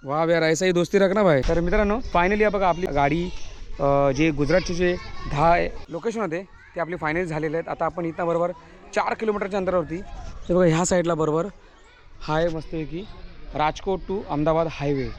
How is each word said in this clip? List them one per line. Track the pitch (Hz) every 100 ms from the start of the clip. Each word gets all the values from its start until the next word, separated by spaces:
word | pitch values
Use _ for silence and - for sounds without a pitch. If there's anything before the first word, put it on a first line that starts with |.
वाह | 143 147 165
यार, | 170
ऐसा | 160 160 185
ही |
दोस्ती | 175 170 202
रखना | 190 196
भाई. | 196 143 123
तर | 165
मित्रांनो, | 170 208 208 214
finally | - 175 175 208
हे | 214
बघा, | 202 190
आपली | 170 180
गाडी, | 139 143 160 180 - - - - -
अ, | 143 139 139
जे | 135 160
गुजरातचे | 143 143 180 -
जे | 170 180 175 - - 123
दहा | 143 160 175 170 - -
लोकेशन | 165 233 220
होते, | 196 165 190 - - -
ते |
आपली | 160 170
फायनल | 156 160 185
झालेले | 156 156 160
आहेत. | 165
आता | 151 165
आपण | 160 170
इथनं | 160 175
बरोबर | 170 175 180 - - - -
चार | 185
किलोमीटरच्या | 220 220 208 196 196
अंतरावरती, | 185 180 147 165 202 - - - -
हे |
बघा, | 170 180
ह्या | 160 175
साईडला | 185 170
बरोबर | 165 156 151 190 - - - - - - -
हा | - 156
आहे | 170
मस्तपैकी | 160 - 165 151 160 214 - - - -
राजकोट | 139 151 156 - 185 -
to | 190 -
अहमदाबाद | 147 151 160 165
हायवे | - 143 139 123